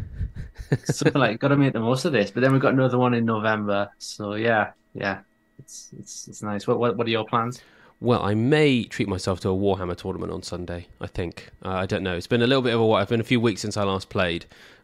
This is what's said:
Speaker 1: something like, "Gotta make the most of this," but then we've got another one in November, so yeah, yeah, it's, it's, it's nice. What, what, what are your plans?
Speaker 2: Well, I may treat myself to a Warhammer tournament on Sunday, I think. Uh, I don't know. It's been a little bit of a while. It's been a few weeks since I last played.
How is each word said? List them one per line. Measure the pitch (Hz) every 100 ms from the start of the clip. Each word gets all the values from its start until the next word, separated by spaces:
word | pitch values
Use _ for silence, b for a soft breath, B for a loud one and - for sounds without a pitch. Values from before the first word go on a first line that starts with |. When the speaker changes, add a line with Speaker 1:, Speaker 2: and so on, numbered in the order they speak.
| B B B - - - - 135
Speaker 1:
something | - - 156 143
like, | 117 110
"Gotta | 139 143
make | 139
the | 113
most | 113 131
of | 175
this," | 120 101
but | 123
then | 131
we've | 135
got | 131
another | 131 131 123
one | 123
in | 120
November, | 113 110 110 107 104 101 101 -
so | - - 104
yeah, | 104 117 110 - - _
yeah, | - 101 95 - _ _ -
it's, | - - - -
it's, | - - -
it's | 104
nice. | 107 101 -
What, | 113
what, | 120 110
what | 113
are |
your | 110
plans? | 107 120 117 120 b b b b
Speaker 2:
Well, | 117 110
I | 98
may | 107 123 151 147 123
treat | - - 98
myself | 95 - 92
to | 101
a | 95
Warhammer | 98 95 87 85
tournament | 95 90 87
on | 87
Sunday, | - 90 85 87 - -
I | 90
think. | - 87 - - -
Uh, | 95
I | 92 95
don't | 101
know. | 95 87
It's | -
been | 120
a | 120
little | 135
bit | 123
of | 113
a | 110
while. | 101
It's | 101
been | 117
a |
few | - 123
weeks | 117 92
since | 107 104
I |
last | 98 98 -
played. | 104 90 85 - b b b